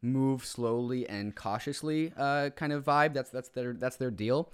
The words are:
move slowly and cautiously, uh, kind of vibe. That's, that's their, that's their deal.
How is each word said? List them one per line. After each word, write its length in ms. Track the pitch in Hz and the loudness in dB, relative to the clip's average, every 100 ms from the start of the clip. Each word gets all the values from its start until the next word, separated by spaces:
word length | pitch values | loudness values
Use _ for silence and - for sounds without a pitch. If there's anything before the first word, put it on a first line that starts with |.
move 460 | 120 131 135 127 - | -2 2 2 2 -2
slowly 640 | - 117 117 123 127 - | -2 0 0 0 -2 -2
and 260 | 101 104 | -4 -6
cautiously, 800 | - 98 110 147 143 156 156 160 - | -6 -4 -4 -4 -6 -2 0 -2 -2
uh, 340 | 139 143 143 | 0 0 -2
kind 220 | - 151 | -2 -2
of 120 | 147 | 0
vibe. 280 | 139 147 156 | 4 6 6
That's, 180 | 139 127 | 2 -4
that's 180 | 127 - | -8 -8
their, 240 | 127 123 | -4 -4
that's 240 | 117 127 - | -2 -4 -2
their 160 | 131 | -2
deal. 400 | 98 107 139 170 | 0 2 2 0